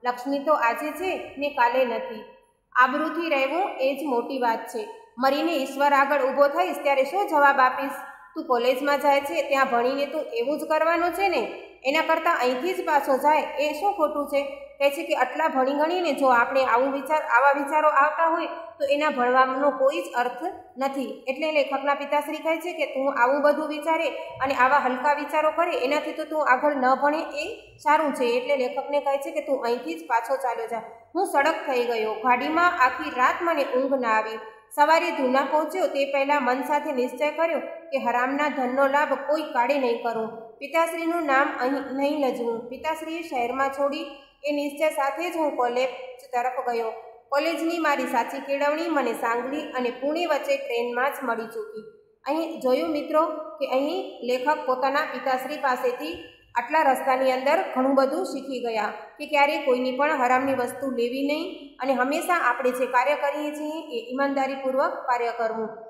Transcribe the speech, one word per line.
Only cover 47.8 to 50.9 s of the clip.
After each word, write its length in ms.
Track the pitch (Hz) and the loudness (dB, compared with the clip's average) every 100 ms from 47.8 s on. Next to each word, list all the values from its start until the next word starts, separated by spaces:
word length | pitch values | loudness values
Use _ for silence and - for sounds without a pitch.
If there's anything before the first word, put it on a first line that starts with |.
મારી 240 | 311 285 | 0 0
સાચી 360 | 254 247 233 277 | 0 -2 -2 -6
કેળવણી 500 | 277 277 285 302 339 | -4 0 0 0 0
મને 240 | 302 247 | 0 0
સાંગલી 480 | 226 233 233 247 285 - | -2 -2 -2 -2 -6 -6
અને 180 | 254 247 | -4 -4
પુણે 360 | 247 277 320 339 | -4 -4 -2 0
વચ્ચે 320 | 285 277 277 | 0 0 -2
ટ્રેનમાં 540 | 277 233 240 | 0 -2 -2